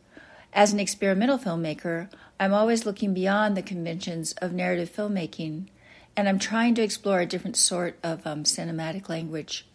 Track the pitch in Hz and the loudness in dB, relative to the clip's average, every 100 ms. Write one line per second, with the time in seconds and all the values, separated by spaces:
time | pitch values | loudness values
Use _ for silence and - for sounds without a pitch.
0 | _ - - - - 202 208 208 190 - | _ -20 -20 -20 -4 4 6 6 -2 0
1 | 196 190 240 262 196 165 160 147 175 165 | 2 4 4 2 0 -2 -2 -4 -4 -4
2 | 190 - - - 196 202 220 233 220 196 | -6 -14 -20 0 2 4 4 4 0 -2
3 | 202 185 185 202 214 190 180 180 165 165 | -2 0 2 4 2 0 -4 -6 -4 -4
4 | 185 165 160 - 180 175 180 175 170 - | -6 -6 -6 -6 -6 -2 -2 -2 -2 -4
5 | 208 196 160 - 160 156 190 - - - | -2 -2 -4 -6 -6 -6 -10 -16 -20 -20
6 | - - 202 190 - 220 240 233 214 - | -8 0 2 2 0 2 4 4 2 0
7 | 202 190 175 185 196 - - 180 175 - | 0 2 2 -2 -4 0 2 2 -4 -4
8 | 170 165 160 151 147 - 165 165 160 165 | -6 -4 -6 -4 -2 -2 -4 -4 -6 -6
9 | 190 165 165 160 147 - - | -6 -6 -6 -8 -8 -10 -12